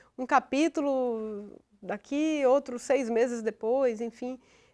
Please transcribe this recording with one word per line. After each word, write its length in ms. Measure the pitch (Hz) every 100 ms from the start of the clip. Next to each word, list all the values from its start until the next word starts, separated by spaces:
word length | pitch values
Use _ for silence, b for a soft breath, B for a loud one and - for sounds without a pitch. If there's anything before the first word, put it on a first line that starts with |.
| b -
um 80 |
capítulo 1400 | 254 269 269 269 320 - 285 262 247 226 214 208 208 - _ _
daqui, 600 | 185 202 - 285 311 302 262
outro 320 | 277 269 240
seis 320 | - 269 226
meses 320 | 226 254 240
depois, 580 | 220 214 220 262 262 214
enfim. 400 | 233 - 247 254 b b b